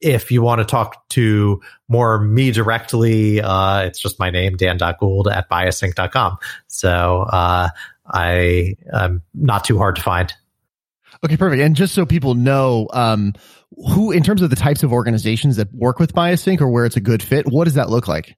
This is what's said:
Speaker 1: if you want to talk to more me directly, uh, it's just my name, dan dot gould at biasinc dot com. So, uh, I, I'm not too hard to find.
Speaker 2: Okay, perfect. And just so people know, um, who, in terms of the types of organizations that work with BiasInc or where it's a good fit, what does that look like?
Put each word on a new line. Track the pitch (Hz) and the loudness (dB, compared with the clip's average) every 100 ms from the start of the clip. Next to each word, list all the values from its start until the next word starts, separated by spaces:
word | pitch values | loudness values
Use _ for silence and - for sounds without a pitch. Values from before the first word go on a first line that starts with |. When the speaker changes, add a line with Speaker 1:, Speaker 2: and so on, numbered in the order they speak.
Speaker 1:
if | 160 120 - | -2 -2 0
you | 123 | 2
want | 117 117 | 2 0
to | 107 | 0
talk | 123 107 - - | -2 -2 -8 -4
to | - 113 104 104 101 - - - | 0 2 2 2 0 -6 -20 -2
more | 117 117 110 | 2 2 2
me | 104 113 131 | 2 2 2
directly, | 113 110 113 - 117 113 110 107 104 | 2 0 -2 -2 0 2 4 2 2
uh, | 104 95 95 98 92 | 0 0 2 0 -2
it's | - | -6
just | 98 - | -8 -4
my | 92 | -2
name, | 90 95 90 | 0 -2 0
dan | 92 90 | 0 0
dot | 85 85 | -2 -2
gould | 98 98 101 | 0 0 0
at | 98 - | -2 -2
biasinc | 87 92 - 95 87 | -2 -2 -2 -4 -4
dot | 90 | -4
com. | 131 98 92 - - _ | -2 -2 -4 -12 -16 _
So, | - 92 87 87 90 | -4 -2 0 0 0
uh, | 95 90 87 90 87 - - _ - | 0 0 0 0 -2 -6 -18 _ -8
I, | 92 87 87 90 90 87 - - | -4 0 0 2 0 -2 -6 -8
I'm | - 92 87 - | -4 -2 -4 -8
not | - 143 104 | -2 0 0
too | - 104 | 0 0
hard | 101 90 | 0 -2
to | |
find. | - 90 87 - _ _ _ _ _ _ _ - | -2 -2 -2 -8 _ _ _ _ _ _ _ -8
Speaker 2:
Okay, | 156 156 | -4 0
perfect. | 190 135 | 0 2
And | 147 147 | 2 2
just | 196 - | 2 0
so | 165 | 0
people | 165 127 120 | 0 0 2
know, | 127 135 131 117 107 | 2 2 2 0 -2
um, | 123 113 107 101 104 - - _ - - | 0 0 0 -2 -4 -14 -20 _ -8 -2
who, | 190 214 | 0 2
in | 180 | 2
terms | 151 208 | 2 2
of | 175 | 2
the | 131 | 2
types | 135 147 | 0 0
of | 143 | 0
organizations | 120 120 110 110 113 147 110 | 0 0 -2 -2 0 0 0
that | 104 | -2
work | 120 120 123 | -2 -2 0
with | 165 | 0
BiasInc | 175 175 175 190 180 | 0 0 0 0 0
or | 139 | 2
where | 120 117 | 2 0
it's | 120 | 0
a | |
good | 101 113 | 0 -2
fit, | - 139 139 | 0 -2 0
what | 131 | 0
does | 170 139 | 2 0
that | 95 | 0
look | 117 - | -2 -2
like? | 78 - | -6 -8